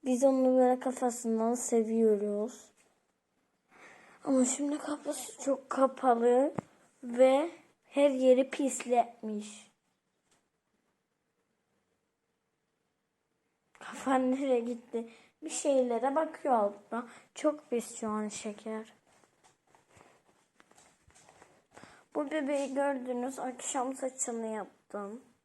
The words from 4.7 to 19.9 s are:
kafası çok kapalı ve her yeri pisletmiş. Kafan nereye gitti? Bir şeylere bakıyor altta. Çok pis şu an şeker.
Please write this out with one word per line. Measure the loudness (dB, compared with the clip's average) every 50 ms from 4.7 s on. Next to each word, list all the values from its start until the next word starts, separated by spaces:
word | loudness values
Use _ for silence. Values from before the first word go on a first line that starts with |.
| -4 -4
kafası | -6 -8 -8 -6 -6 -8 -8 -8 -10 -14 -14 -8
çok | -4 -4 -4 -4 -4 -8
kapalı | 0 2 2 2 2 0 2 2 2 4 4 4 4 4 2 2 -2 -6 -12 _ _ _ _ _ _ _ -12
ve | -10 4 4 6 6 6 4 0 -2 -8 -14 -20 _ _ _ _
her | _ 0 2 2 4
yeri | 4 4 6 6 8 6 6 0
pisletmiş. | -2 -2 -2 -2 -2 -4 -4 0 2 0 0 0 -4 -12 -10 -8 -8 -8 -10 -12 -16 -20 -20 _ _ _ _ _ _ _ _ _ _ _ _ _ _ _ _ _ _ _ _ _ _ _ _ _ _ _ _ _ _ _ _ _ _ _ _ _ _ _ _ _ _ _ _ _ _ _ _ _ _ _ _ _ _ _ _ _ _ _ _ _ _ _ _ _ _ _ _ _ _ _ _ _ _ _ _ _ _ _ _ _ _ -18
Kafan | -14 -14 -12 -8 -4 0 0 2 2 2
nereye | 0 0 0 0 0 0
gitti? | 0 -4 -8 -8 -10 -10 -8 -8 -8 -8 -16 -20 _ _ _ _ -12
Bir | -10
şeylere | -10 -4 0 2 4 4 4 2 0 0 0 0 0
bakıyor | 0 -2 -2 -6 -6 0 2 2
altta. | 2 2 0 -2 -6 -14 _ -8 -8 -8 -10 -18 -20 -20 _ _
Çok | -2 0 0 0 0 -8 _
pis | -4 -4 -4 -6 -12 -8
şu | -6 -6
an | -4 -4 -6 -6
şeker. | -8 -10 -10 -10 -12 -12 -12 -10 -10 -10 -12 -14 _ _ _ _ _ _ _ _ _ _ _ _ _ _ _ _ _ _ _ _